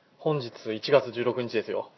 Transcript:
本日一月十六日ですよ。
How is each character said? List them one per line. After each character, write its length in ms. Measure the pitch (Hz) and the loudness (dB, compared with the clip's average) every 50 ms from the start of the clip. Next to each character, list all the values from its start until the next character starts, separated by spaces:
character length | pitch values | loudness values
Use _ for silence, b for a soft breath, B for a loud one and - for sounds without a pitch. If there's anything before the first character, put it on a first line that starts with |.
| _ _ _ _ | _ _ _ _
本 220 | - 156 151 143 | -2 0 0 0
日 100 | 120 117 - - - 110 110 | -2 -6 -10 -10 -6 -6 -6
一 160 | 107 - 147 | -4 2 4
月 220 | 143 131 127 123 | 4 4 4 2
十 100 | 107 120 | -2 -2
六 180 | 117 123 117 127 | 0 0 0 0
日 120 | 120 113 | -4 -2
で 100 | - 107 | -2 -2
す 80 | - 110 | -2 0
よ。 220 | 95 101 - - - | -4 -4 -6 -6 -14